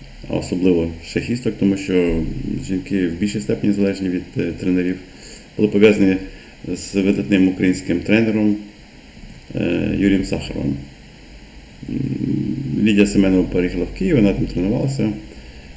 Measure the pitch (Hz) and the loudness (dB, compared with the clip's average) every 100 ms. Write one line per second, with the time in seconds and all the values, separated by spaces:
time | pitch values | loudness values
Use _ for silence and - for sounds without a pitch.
0 | - - - 82 - 90 92 85 82 82 | -20 -16 -6 -6 -4 0 4 4 0 -6
1 | - - - 123 113 - 98 98 95 90 | -8 -6 -4 -4 -4 0 0 0 0 2
2 | 87 82 80 - - - - 92 - 98 | 2 0 -2 -4 -6 -6 -4 -6 -2 -2
3 | 87 85 104 107 104 113 104 98 101 95 | -2 -2 -4 -2 -4 0 0 2 0 0
4 | 95 90 - - 85 80 95 92 90 92 | -2 -4 -4 -6 -4 -2 0 0 0 -4
5 | - - - - - - 104 101 107 101 | -10 -20 -20 -20 -10 0 2 6 6 8
6 | 95 95 - - - - - 90 - 98 | 4 2 -2 -16 -20 -14 -8 -8 -4 0
7 | 98 101 101 98 92 92 92 92 - 87 | 2 0 2 4 4 2 0 0 -2 -2
8 | - 107 110 107 107 104 - - - - | 2 2 4 2 2 0 -6 -20 -20 -20
9 | - - - - - 87 85 85 82 85 | -20 -20 -20 -20 -10 -4 -2 0 -2 2
10 | 98 95 - 80 - 78 69 67 - - | 2 2 0 -4 -6 -4 -4 -4 -8 -20
11 | - - - - - - - - - - | -20 -20 -20 -20 -20 -20 -20 -16 -8 -6
12 | - - - - - - - - 107 101 | -4 -4 -2 -2 -4 -4 -4 0 4 4
13 | 101 101 95 92 85 92 90 90 87 - | 4 4 4 4 2 0 0 -2 -4 -2
14 | 190 135 101 123 - 87 95 131 135 - | 0 4 4 2 -2 -2 -2 0 -2 -2
15 | 107 104 - - - - - | -2 -4 -12 -18 -20 -20 -20